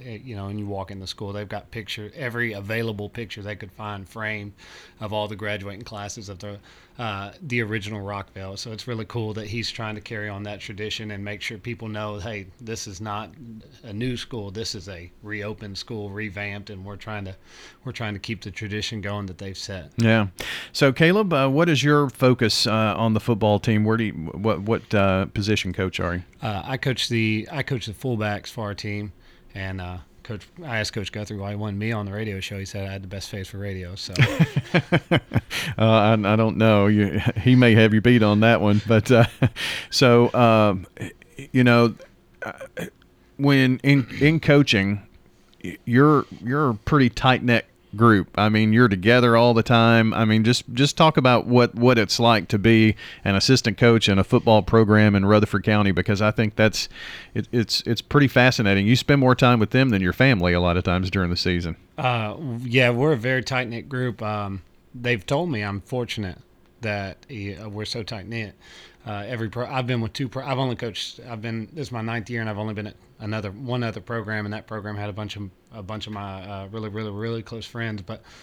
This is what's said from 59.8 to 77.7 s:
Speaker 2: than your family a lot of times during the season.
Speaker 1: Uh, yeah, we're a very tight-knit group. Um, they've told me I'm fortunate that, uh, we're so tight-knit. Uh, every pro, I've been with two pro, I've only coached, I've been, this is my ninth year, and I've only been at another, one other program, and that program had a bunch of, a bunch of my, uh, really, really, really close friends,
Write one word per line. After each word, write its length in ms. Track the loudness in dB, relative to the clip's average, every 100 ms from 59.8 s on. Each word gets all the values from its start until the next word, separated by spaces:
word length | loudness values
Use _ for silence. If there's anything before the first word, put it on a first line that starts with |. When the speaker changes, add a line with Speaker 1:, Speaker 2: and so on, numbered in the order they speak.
| 2
Speaker 2:
than 120 | 2
your 100 | 0
family 420 | 2 4 4 2
a 60 | 2
lot 160 | 2 2
of 80 |
times 280 | 0 0 0
during 180 | -2 -2
the 80 | -2
season. 380 | -2 -2 -2 -10 _ -6
Speaker 1:
Uh, 360 | -4 -2 -4 -8 -10 -8
yeah, 280 | -2 2 2
we're 240 | 2 0
a 20 | 0
very 280 | 0 -2
tight-knit 460 | -2 -4 -4 -8 -8
group. 340 | -6 -6 -6
Um, 400 | -6 -4 -6 -8 -12 _ _ -10
they've 280 | -4 -4
told 280 | -2 -2 -2
me 100 | -4
I'm 200 | -4 -6
fortunate 580 | -6 -8 -6 -6 -8 -10 -20 _ _ _
that, 360 | -6 -6 -8 -12 _
uh, 400 | -12 -12 -12 -12
we're 160 | -12 -10
so 160 | -10
tight-knit. 540 | -10 -12 -10 -10 -10 -14 -20 -20 -20 _ -12
Uh, 180 | -12 -10
every 220 | -8 -8
pro, 180 | -8 -6
I've 180 | -4 -2
been 160 | -2
with 120 | -4
two 160 | -6 -8
pro, 140 | -8
I've 140 | -6 -4
only 200 | -2 -4
coached, 420 | -8 -8 -12 -14 -14
I've 120 | -12
been, 260 | -8 -8 -10
this 140 | -10 -10
is 40 |
my 100 | -8
ninth 280 | -6 -6 -6
year, 120 | -8
and 80 | -6
I've 80 | -6
only 160 | -6
been 140 | -6 -10
at 80 | -14 _ _
another, 320 | -8 -6 -6
one 320 | -10 -6 -4
other 160 | -4 -6
program, 460 | -10 -10 -6 -6 -6
and 80 |
that 120 | -10 -10
program 300 | -12 -10 -10
had 140 | -10
a 40 |
bunch 220 | -8 -10 -10
of, 140 | -14 _ _
a 100 | -18
bunch 240 | -12 -12 -10
of 60 |
my, 280 | -10 -10 -12
uh, 240 | -12 -12 -12
really, 160 | -10 -10
really, 240 | -8 -8
really 320 | -8 -6 -8
close 220 | -10 -14
friends, 360 | -12